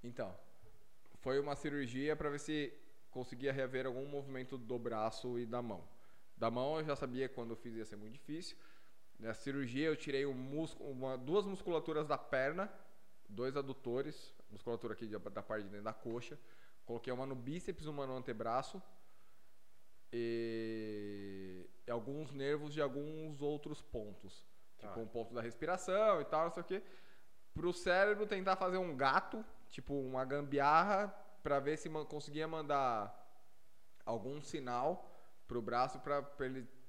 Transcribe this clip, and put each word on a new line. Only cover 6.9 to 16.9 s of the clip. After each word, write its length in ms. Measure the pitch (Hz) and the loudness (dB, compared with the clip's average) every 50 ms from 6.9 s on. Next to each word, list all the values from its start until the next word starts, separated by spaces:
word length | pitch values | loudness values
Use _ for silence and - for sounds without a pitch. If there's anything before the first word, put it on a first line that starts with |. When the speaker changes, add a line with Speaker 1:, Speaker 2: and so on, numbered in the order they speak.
| 143 | 0
Speaker 1:
sabia 340 | 135 143 127 123 127 135 127 | 0 0 -2 0 0 0 0
que 40 | 127 | 0
quando 160 | - 120 113 117 | -4 -4 -4 -4
eu 40 | |
fiz 180 | - - 123 113 | -6 -6 -6 -4
ia 100 | 113 110 | -4 -6
ser 100 | 107 - | -6 -6
muito 160 | 101 104 107 131 | -8 -8 -8 -8
difícil. 460 | 143 - - 147 165 180 - - - - - - - - - - - - - - - | -8 -6 -6 -4 -4 -4 -6 -8 -8 -10 -10 -10 -10 -10 -10 -10 -10 -10 -10 -10 -6
Na 140 | 110 113 110 | -4 -4 -4
cirurgia 540 | - - 139 135 139 139 120 117 135 151 160 | -2 -2 -2 0 0 0 0 2 2 4 4
eu 80 | 156 | 4
tirei 300 | 147 - 147 135 135 139 | 2 0 0 2 2 2
um 80 | 143 135 | 2 0
músculo, 560 | 127 127 131 139 151 165 156 - - - 147 | -2 -4 -2 0 0 0 -2 -2 -6 -6 -6
uma, 260 | 135 127 131 131 131 | -4 -2 0 0 0
duas 300 | 127 127 135 165 208 196 | -2 0 4 4 4 4
musculaturas 600 | 196 196 185 - - 175 175 170 170 156 151 151 | 4 -2 -2 -2 0 0 2 2 2 2 2 2
da 100 | 147 151 131 | 2 2 0
perna, 520 | - - - 131 131 139 156 180 196 208 - - - - - - - - - - - - | 0 0 2 4 4 4 2 2 -2 -2 -4 -8 -10 -10 -10 -10 -10 -10 -10 -10 -10 -8
dois 280 | 104 101 123 131 135 | -4 0 0 0 2
adutores, 760 | 143 139 135 131 - - 127 117 127 156 156 151 - - - - - - - | 0 0 0 -4 -4 -2 0 2 2 2 0 -2 -6 -8 -10 -10 -10 -10 -8
musculatura 440 | 104 98 - 120 117 117 - 113 107 | -8 -6 -2 -2 -2 0 0 -2 -2
aqui 120 | - 117 | -2 -4
de, 100 | 110 107 101 | -4 -4 -4
da 240 | 90 107 98 104 101 | -4 -4 -4 -4 -2
parte 220 | - 110 107 104 | 0 0 0 0
de 40 | 98 | -2
dentro 140 | 101 104 104 | -6 -4 -4
da 80 | 110 110 | -4 -4
coxa. 460 | - - 117 113 120 123 - 143 - - - - - - - - - - | -2 -4 -2 -2 -2 -4 -4 -8 -8 -8 -10 -10 -10 -10 -10 -10 -10 -6
Coloquei 260 | - | -4